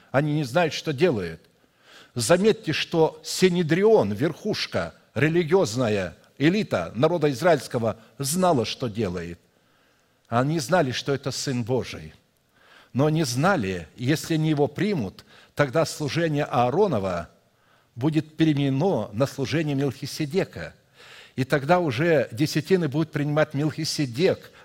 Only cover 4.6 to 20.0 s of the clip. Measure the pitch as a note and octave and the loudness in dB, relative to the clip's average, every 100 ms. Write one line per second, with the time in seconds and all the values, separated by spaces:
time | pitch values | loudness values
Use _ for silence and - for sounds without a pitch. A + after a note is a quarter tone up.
4.6 | - G2+ E2 - _ A2 D3+ E3 D#3+ F#3+ | -4 -4 -6 -10 _ -2 2 2 2 2
5.6 | D3 A#2+ A#2 G#2 F2 - _ - C#3+ G3+ | 2 0 0 0 -4 -8 _ 0 2 2
6.6 | F3+ G#2 E2+ G#2+ D#3 F3 D3 A#2+ F3 D3+ | 0 -2 -4 0 0 2 0 2 2 2
7.6 | - B2+ D#3+ - - - C3+ F3 F#3 C#3+ | 0 -2 -2 -4 -12 -8 -4 0 2 2
8.6 | A2 - B2 G2+ G2 F2+ E2+ F2 _ _ | 0 -4 -6 -4 -4 -4 -10 -14 _ _
9.6 | _ _ _ _ _ _ _ A#2+ C3+ E3 | _ _ _ _ _ _ _ 0 0 -2
10.6 | A#2+ F3+ C#3 A#2 - C#3 C#3 - - B2 | 2 2 2 -2 -4 -4 -4 -6 -4 -4
11.6 | A2 B2+ G2+ E2 D#2 - _ _ _ _ | -2 -2 -4 -10 -16 -20 _ _ _ _
12.6 | _ - _ A#2+ D3+ D#3 C#3+ A#2+ E3+ G3 | _ -20 _ 0 2 2 0 0 0 0
13.6 | F#2+ F2+ D#2+ - B2 D#3 - D#3+ D#3 D3 | -2 -6 -10 -6 -2 -2 0 0 2 2
14.6 | C#3+ - G3+ F3+ F#2+ - - - - - | 0 0 -2 -2 -4 -8 -20 -20 -16 -2
15.6 | C#3+ D#3 D#3+ - D3 D3 E3+ D3 D3 C#3 | 0 0 -2 -2 -4 -2 0 0 0 2
16.6 | B2 D3 G#3 A#2 F#2+ F2 D#2+ _ _ _ | 2 2 2 2 -2 -4 -8 _ _ _
17.6 | _ _ _ - C#3+ D#3 D3+ - D#3+ C#3+ | _ _ _ -4 -2 0 -4 0 0 2
18.6 | C#3+ C3+ F#3+ D#3 G2 G2+ C3+ - C3 C#3+ | 0 2 0 0 -4 -2 -2 -2 -4 -2
19.6 | D3+ C#3 C#3 - | -2 -2 -2 -4